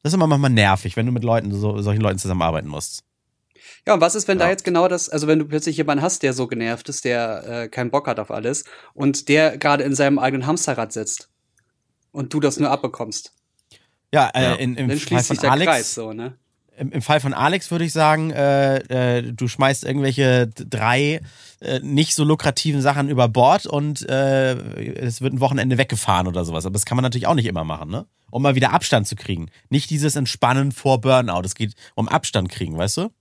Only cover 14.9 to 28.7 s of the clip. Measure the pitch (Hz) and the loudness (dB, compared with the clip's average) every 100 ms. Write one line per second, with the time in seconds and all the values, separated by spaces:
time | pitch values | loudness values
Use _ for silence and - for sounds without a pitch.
14.9 | 143 - 170 123 - 135 139 175 135 110 | -2 0 0 0 0 2 4 4 2 0
15.9 | - 110 110 123 127 _ _ _ - 135 | -8 -8 -8 -10 -12 _ _ _ -10 -6
16.9 | 151 113 151 139 - 139 185 - 170 165 | -6 0 0 2 0 0 0 -2 -4 -2
17.9 | 160 151 156 160 143 139 139 139 135 - | 2 4 4 0 0 2 4 2 0 -2
18.9 | 127 123 120 120 117 123 - 135 135 - | 0 0 0 -4 -4 -4 2 2 2 -2
19.9 | 135 139 127 131 127 120 110 120 110 107 | 0 0 2 4 4 2 -4 -8 0 2
20.9 | 127 143 160 147 - - _ - 131 139 | 2 2 -2 -8 -20 -20 _ -6 -6 0
21.9 | 139 156 - 151 156 151 127 156 143 135 | 0 2 2 2 2 0 -2 -2 0 0
22.9 | 143 139 131 120 123 127 190 - 143 147 | 0 0 2 2 4 4 4 0 -4 -4
23.9 | 139 - 131 135 135 131 123 - - 120 | -6 -4 0 2 2 0 -2 -8 -8 -8
24.9 | - 127 113 131 131 131 131 127 123 131 | -6 -6 -4 -4 0 2 2 2 2 2
25.9 | 113 - 90 92 87 85 80 92 98 - | 0 2 2 2 -2 -4 -4 -4 -4 -2
26.9 | 123 127 123 - 160 110 87 80 76 78 | -2 -2 -2 0 0 0 -4 -6 -8 -8
27.9 | 110 202 _ _ 120 139 131 127 | -10 -10 _ _ 0 2 4 4